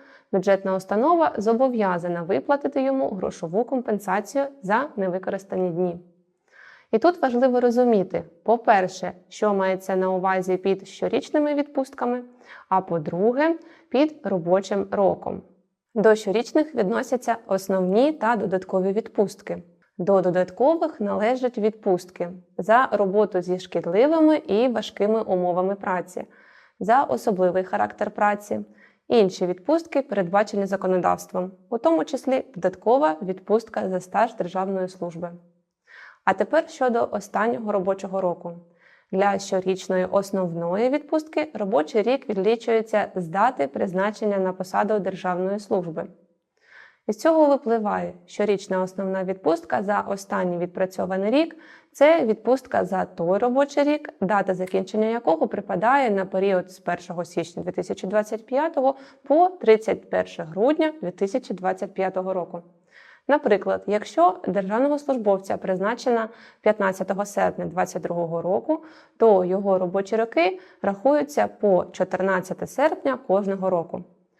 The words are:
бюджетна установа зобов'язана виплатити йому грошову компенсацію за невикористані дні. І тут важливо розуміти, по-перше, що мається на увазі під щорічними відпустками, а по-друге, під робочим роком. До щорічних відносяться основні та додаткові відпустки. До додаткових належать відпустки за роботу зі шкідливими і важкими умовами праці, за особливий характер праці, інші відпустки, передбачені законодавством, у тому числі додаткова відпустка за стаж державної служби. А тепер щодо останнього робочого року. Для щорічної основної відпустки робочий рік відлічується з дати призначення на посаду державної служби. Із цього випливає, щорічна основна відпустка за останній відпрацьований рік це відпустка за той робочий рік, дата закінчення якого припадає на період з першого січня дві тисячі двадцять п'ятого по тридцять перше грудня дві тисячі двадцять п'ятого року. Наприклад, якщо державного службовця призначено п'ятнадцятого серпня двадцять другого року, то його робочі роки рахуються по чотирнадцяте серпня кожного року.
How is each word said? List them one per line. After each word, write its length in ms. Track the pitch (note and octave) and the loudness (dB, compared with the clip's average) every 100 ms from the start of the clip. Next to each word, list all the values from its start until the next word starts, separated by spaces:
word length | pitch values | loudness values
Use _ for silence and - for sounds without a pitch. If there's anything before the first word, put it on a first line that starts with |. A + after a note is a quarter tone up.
| - - _ | -20 -20 _
бюджетна 440 | G3 F#3+ G3 F#3+ F#3+ | -2 2 2 2 -4
установа 560 | F#3+ G#3 C#4 F4 D#4 - | -2 0 4 4 2 0
зобов'язана 840 | G#3 A#3 C4 A#3+ G3 F3 F3 F3 | 0 2 2 2 0 0 -2 -4
виплатити 600 | E3+ A3+ C4+ C#4+ C#4+ C#4 | -2 -2 0 -2 -2 -2
йому 280 | C4 C4+ C4+ | 0 0 -2
грошову 540 | F#3+ - - E3 F3+ | -4 -6 -6 -4 -2
компенсацію 840 | B3 C4 A#3+ G#3 G3 F#3+ G#3 C#4 C#4 C#4 | -2 -2 -2 -4 -2 -4 -2 -4 -4 -6
за 260 | F#3 G#3+ D4 A3+ | -2 -2 -2 -4
невикористані 720 | F#3+ F3+ F#3 F#3+ - F#3+ F#3 | -4 -4 -4 -8 -6 -4 -2
дні. 300 | E3 F3+ F3 - _ _ _ _ _ - - _ | 0 -2 -4 -14 _ _ _ _ _ -20 -20 _
І 80 | A3+ | 0
тут 220 | E4 F4 | 2 2
важливо 380 | C4 A#3+ C4 B3 | 0 2 2 4
розуміти, 640 | B3 A#3 B3 G#3+ F#3 E3+ E3 _ | 2 4 4 4 2 -4 -8 _
по-перше, 680 | - A#3 A#3+ G#3 F#3 - F3+ F3+ _ | 0 2 4 4 2 -4 -10 -12 _
що 260 | - G#3+ | -2 0
мається 420 | G3 F#3+ F#3 F#3+ F#3+ | 2 0 -2 -2 0
на 160 | F#3+ | 0
увазі 460 | F#3 F#3+ F#3+ F#3 F#3 | 0 0 0 0 0
під 300 | G3 F#3+ - | 0 -2 -4
щорічними 680 | - F3+ A#3+ - D#4 D4 | -6 -2 -2 -2 0 0
відпустками, 720 | D4 D4 C#4 C4+ - B3 B3 B3 - - - - | 0 -2 -4 -6 -4 -4 -4 -8 -20 -20 -16 -2
а 120 | F#3+ | 0
по-друге, 760 | F#3+ E3+ D3+ E3+ G#3+ B3 D#4+ E4 - - _ | 0 -4 -2 0 2 2 2 0 -6 -20 _
під 260 | B3 D4+ - | 2 2 0
робочим 640 | G3+ F#3+ E3 F#3 G3 G3+ G3 | -4 -2 2 0 2 -4 -2
роком. 500 | G3 F#3+ F3 - F#3 - _ _ _ _ A3+ | 2 2 2 -6 -10 -12 _ _ _ _ 2
До 200 | A3 G#3+ | 4 4
щорічних 600 | G#3 G3 A#3+ D#4 D4+ A#3+ | 2 -2 0 0 0 0
відносяться 640 | F#3+ A3+ C4 B3 B3 A3+ - | 0 0 -2 -4 -2 -4 -2
основні 640 | F#3+ F#3+ F#3+ F#3 G3+ C#4+ | -4 0 0 2 4 2
та 240 | D4+ - A#3+ | 2 0 0
додаткові 560 | G3+ F#3 F#3+ F#3+ F#3+ | -2 -4 -2 -2 0
відпустки. 720 | G3 A3+ - G3 - - F3 - _ _ - | -2 -4 -2 -2 -4 -12 -12 -14 _ _ -6
До 240 | F3 G3 | 2 2
додаткових 800 | F3+ F3+ F3+ - C4 E4 D#4+ - | 4 2 0 2 2 2 0 -4
належать 560 | G3+ G3 G#3+ B3+ B3 A3+ | -4 0 0 0 -2 -2
відпустки 720 | G#3+ G#3+ G#3 F3+ - - F3 F3+ - - | -2 -2 -2 -2 -2 -10 -10 -10 -16 -6
за 320 | F#3 A3+ C4 | 2 4 4
роботу 500 | G#3 G3 G3+ G3+ F#3 | 2 2 2 2 0
зі 180 | F3 F3+ | -2 -4
шкідливими 760 | - E3+ E3+ F#3 C#4+ D#4+ D#4 D4+ | -4 -6 0 2 4 6 4 4
і 320 | - G3+ B3+ | 2 2 2
важкими 540 | A3 G#3+ - G3+ A3 | 0 -4 -2 0 0
умовами 540 | - F#3 F3+ F3 F#3 G3 | 0 0 0 0 0 -2
праці, 480 | G3+ F3+ F3 - - _ _ - _ - | -2 -4 -4 -10 -14 _ _ -20 _ -6
за 220 | F#3+ B3 | 2 2
особливий 600 | D4 B3 - F#3 F#3 F3+ | 2 0 0 2 2 2
характер 480 | F#3 G#3 G#3 - G#3 | -2 -2 -2 -2 -6
праці, 480 | - G#3 G#3 - G#3+ G#3 _ - _ - | 0 0 0 -4 -8 -8 _ -20 _ 0
інші 380 | A#3+ F#3+ F#3 F3+ | 4 4 2 -4
відпустки, 560 | F3+ - E4 E4 C#4+ | -4 0 -2 0 -4
передбачені 640 | C4+ G3+ F3 G3 G#3+ G3+ G3 | -2 -2 0 0 0 -2 -2
законодавством, 840 | G3 F#3 F#3 F3+ F3+ - F#3 F#3 - - | -2 0 2 2 0 -4 -6 -6 -10 -10
у 80 | A#3 | -2
тому 280 | D#4+ E4 - | 2 2 0
числі 400 | C4 - C4 - - | -4 -2 -2 -2 -4
додаткова 600 | F#3 F#3 G#3+ B3+ D#4 D#4 | -4 -2 2 4 2 0
відпустка 680 | F#3 F#3 - G#3+ A3+ - G3+ | -6 -6 0 0 0 -6 -4
за 100 | F#3 | -4
стаж 360 | F3+ G3 A#3 A#3 | -2 0 0 -2
державної 520 | F3 F#3 F#3+ F#3+ F#3 | -6 -4 -4 -4 -4
служби. 440 | - F3 E3 F3 F3 _ _ _ _ _ - - - - | -6 -10 -8 -12 -12 _ _ _ _ _ -20 -20 -6 0
А 80 | |
тепер 360 | F#3+ G3+ D4+ D#4+ | 0 2 0 0
щодо 400 | - B3+ A#3 A#3+ | 0 0 2 0
останнього 600 | G#3 - G3 A3 B3 G#3+ | -4 -4 -2 -2 -2 -2
робочого 500 | G#3 F#3 G3 G3 F#3+ | -2 0 -2 -4 -2
року. 320 | F3+ F3 F3 F3 - _ _ _ _ | -2 -2 -8 -16 -20 _ _ _ _
Для 280 | F#3+ G3+ G3 | 0 2 0
щорічної 680 | F#3+ F#3+ F#3 F#3+ - F#3 F#3 | -2 -2 0 -2 -2 -2 2
основної 840 | G3 G3+ F#3+ F3+ E3 E3+ F#3+ B3 | 0 0 -2 -4 -4 -4 0 0
відпустки 640 | D4 D4 D#4+ D#4 - D4+ | 0 -2 -4 -2 -4 -4
робочий 480 | G#3+ G3+ B3 D#4 A3 | -4 -2 -2 0 0
рік 280 | G#3 C4+ - | 0 0 -2
відлічується 800 | G3 F#3+ A#3 A#3 A3+ A3 G#3+ - F#3 | -2 0 0 0 -2 0 -2 -2 -6
з 120 | E3+ | -6
дати 400 | F#3+ A#3 B3 C#4 | 0 0 0 -4
призначення 680 | G#3+ G3+ F3+ G3+ G#3 G#3+ G3 | -2 -4 -2 -2 -2 -2 0
на 160 | F#3 | -2
посаду 460 | F#3 F#3 G3 G#3+ G#3+ | -4 -4 -2 0 0
державної 600 | F#3 F#3 F#3 F3+ F#3 G#3 | -2 -4 -4 -2 -2 -4
служби. 460 | G3+ G3+ E3+ D#3+ - - _ _ _ _ _ - - _ - | -2 -2 -2 -8 -10 -12 _ _ _ _ _ -20 -20 _ -8
Із 100 | G#3 | 0
цього 280 | D#4+ D#4+ D4 | 2 6 6
випливає, 680 | C4+ A3+ A3+ G#3 F#3 F3 - - | 4 2 0 0 -2 -4 -10 -10
щорічна 560 | - G#3 G3 - F#3 | -2 0 0 -2 -2
основна 420 | F#3 F#3 G3 F#3+ | -2 -4 -4 -4
відпустка 600 | F#3 F#3+ - E4 - - | -4 -2 0 0 0 -2
за 180 | G3 G3+ | 0 -2
останній 560 | G3 G3+ - G3+ F3+ F3 | -2 -6 -4 -2 -2 -2
відпрацьований 760 | F3 F3 F#3 - F3+ F#3+ G3+ | -4 -4 -4 -4 -4 -2 0
рік 240 | C4+ E4 - - - _ | 2 0 -4 -20 -20 _
це 340 | - D4 E4 A#3+ | 4 6 6 4
відпустка 600 | G#3 A3+ C4 - - F#3 | 0 0 0 0 -2 0
за 200 | F#3+ F3+ | -2 -4
той 320 | - E3+ G3 | -4 0 2
робочий 460 | B3 B3+ C#4+ - | 2 2 0 2
рік, 300 | C#4+ D4+ D4+ - | 2 0 -4 -4
дата 320 | F#3+ G#3 F#3+ | 0 0 0
закінчення 540 | F#3 F#3 F#3+ F#3+ G#3+ A3 | -2 -2 -2 -2 0 0
якого 400 | A#3 A#3 D#4+ C4 | 0 0 2 0
припадає 600 | - G3 F#3+ A3 C#4 B3+ | -4 -4 0 2 4 2
на 160 | G3 F#3+ | 0 -2
період 460 | F#3+ G3 F#3 F3+ | 0 2 0 -2
з 80 | - | -8
першого 460 | - F3+ - F3 E3+ | -6 -6 -6 -10 -8
січня 380 | - E3 - | -6 -6 -6
дві 80 | F3 | -8
тисячі 360 | F3+ F3+ G3 F#3+ | -6 -6 -6 -4
двадцять 380 | G#3 G#3+ A3 - | -2 -2 -6 -4
п'ятого 500 | C4 D#4+ D4+ C4 - - - | -2 -2 0 0 -2 -8 -10
по 240 | - D4 F4+ | 2 4 4
тридцять 600 | F4+ G#3+ A3 A3 F#3+ - | 2 4 4 4 -4 -2
перше 340 | F#3 F#3 - | -4 -4 -6
грудня 500 | E3 F3 A#3+ D#4 D#4 D#4 | -8 0 2 2 0 -2
дві 100 | F3+ | -8
тисячі 420 | F3+ G3 C4 - | -4 -4 -4 -6
двадцять 400 | F#3 F#3 F#3+ G3+ | -6 -4 -4 -6
п'ятого 400 | G3+ F#3+ F#3 F#3 | -4 -4 -2 -4
року. 280 | F#3 E3+ F3 - _ _ - - - - | -4 -6 -10 -16 _ _ -20 -20 -8 0
Наприклад, 560 | D4+ D#4 G3 F#3+ F#3+ F#3+ | 2 4 2 2 -4 -2
якщо 500 | G#3 G#3 - F4 F4+ - | -4 -2 2 2 2 -4
державного 520 | F#3+ F#3+ A3 C#4+ D4 | -4 -2 0 0 0
службовця 580 | C#4+ C4 G#3 G3 G3 G3+ | -2 0 2 0 0 -6
призначено 720 | G3 F#3 G3+ A#3+ C4 A#3 A3 - - _ | -4 -2 -2 -2 0 0 -2 -10 -20 _
п'ятнадцятого 640 | G#3+ G#3+ G3 F#3+ F#3 F#3+ G3+ | 0 2 0 -2 -4 -4 -4
серпня 400 | - F#3 F3+ F3 | -2 -2 -2 -6
двадцять 360 | E3+ F3+ F#3 | -4 -4 -4
другого 400 | - E3+ E3+ E3 | -6 -4 -4 -4
року, 420 | E3+ A3 - D#4 - - - - | -2 -2 0 -4 -6 -20 -12 2
то 280 | A3+ F#3+ F3+ | 6 6 4
його 320 | F#3+ G3+ F#3 | 0 2 0
робочі 380 | F3+ G3 G3 A3 | 0 -2 -2 -2
роки 440 | A3+ D#4+ F4+ F#4 - _ | 0 2 0 0 -10 _
рахуються 640 | G3 G3 C4 D4 C#4+ - G#3 | -4 0 2 2 2 0 -2
по 380 | - G#3 F3+ - | 0 2 4 2
чотирнадцяте 760 | - F#3 F3+ F#3 F#3 F3+ - F3 | -4 -4 -2 0 0 -2 -8 -8
серпня 500 | - D4+ - C#4 B3+ - | 0 0 0 -4 -4 0
кожного 420 | F#3+ G3 F#3+ F#3 | 0 0 -2 0
року. 340 | F3+ E3 F#3 - _ _ _ | 0 -2 -8 -14 _ _ _